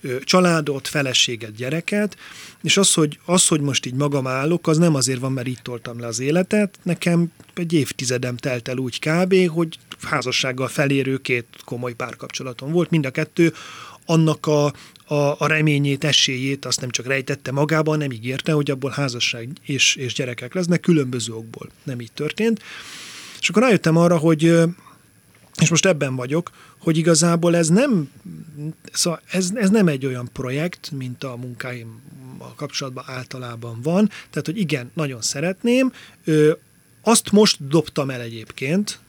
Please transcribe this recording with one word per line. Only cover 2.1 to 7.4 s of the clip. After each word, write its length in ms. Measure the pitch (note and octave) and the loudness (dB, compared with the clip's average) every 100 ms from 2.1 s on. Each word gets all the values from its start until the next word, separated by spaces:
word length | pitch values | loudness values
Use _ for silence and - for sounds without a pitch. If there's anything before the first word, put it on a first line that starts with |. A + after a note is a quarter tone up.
| - - - - - | -6 -20 -20 -20 -10
és 140 | E3 - | 0 2
az, 160 | F#3+ | 4
hogy, 260 | - D3+ - - | 2 0 -2 0
az, 220 | F#3 - | 2 2
hogy 140 | D#3+ | 2
most 240 | C#3+ B2 B2 | 0 -2 -4
így 80 | |
magam 340 | B2+ C#3+ C#3+ C3 | -4 -2 -2 -2
állok, 400 | C3 D3 E3+ - | -2 0 0 2
az 100 | D#3 | 4
nem 180 | E3+ C#3+ | 4 2
azért 240 | B2 B2+ | 0 -2
van, 120 | C3 | -4
mert 160 | C3 B2+ | -4 -6
így 140 | B2 | -8
toltam 380 | - A#2+ B2 A#2 | -10 -12 -10 -10
le 80 | A#2+ | -8
az 120 | A2+ | -4
életet. 600 | C3+ E3 F#3 G#3+ G3+ - | 0 0 2 0 0 -4
Nekem 480 | F3+ E3+ F3+ E3+ E3+ _ | -4 -2 2 2 0 _